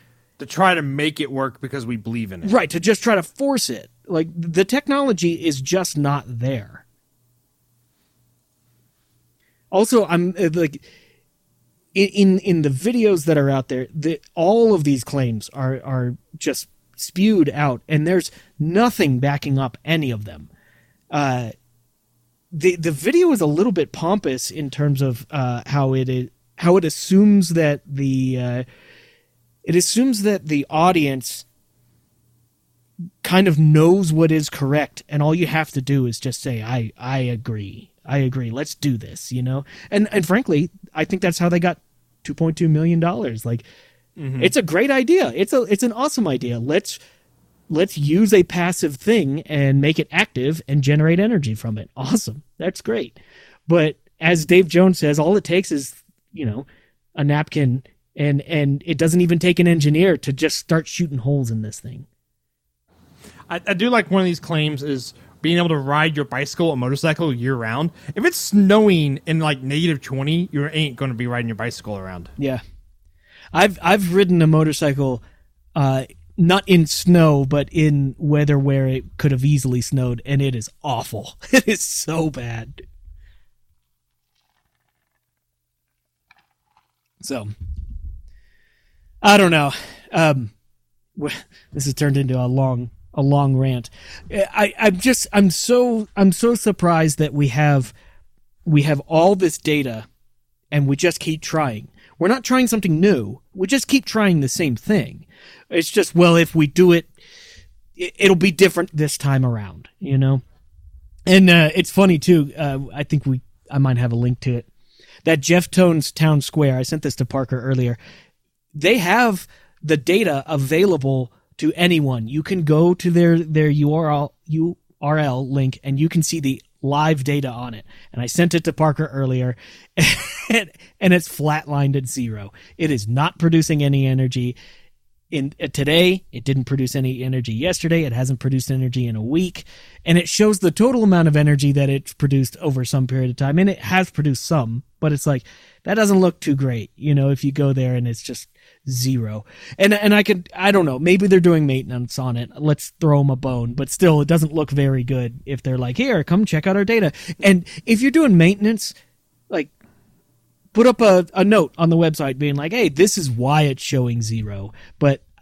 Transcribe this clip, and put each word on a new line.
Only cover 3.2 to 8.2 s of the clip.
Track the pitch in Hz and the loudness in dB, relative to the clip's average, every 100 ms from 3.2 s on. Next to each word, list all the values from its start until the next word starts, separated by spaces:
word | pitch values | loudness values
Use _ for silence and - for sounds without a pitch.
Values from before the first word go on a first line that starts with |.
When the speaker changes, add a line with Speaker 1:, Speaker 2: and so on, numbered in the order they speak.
Speaker 2:
force | 165 - 277 269 - | -2 -4 -2 -2 -4
it. | 110 - _ - | -8 -14 _ -6
Like, | 165 165 | -4 -4
the | 170 165 165 | -6 -4 0
technology | 196 240 - 277 277 180 170 165 165 | 0 -2 -2 -2 0 0 -2 -2 -4
is | 135 | -4
just | 131 190 190 151 | -4 -4 -2 -2
not | 143 143 127 | -2 -2 -6
there. | 117 127 127 101 - _ _ _ _ _ _ _ _ _ _ _ _ _ _ | -6 -6 -6 -10 -20 _ _ _ _ _ _ _ _ _ _ _ _ _ _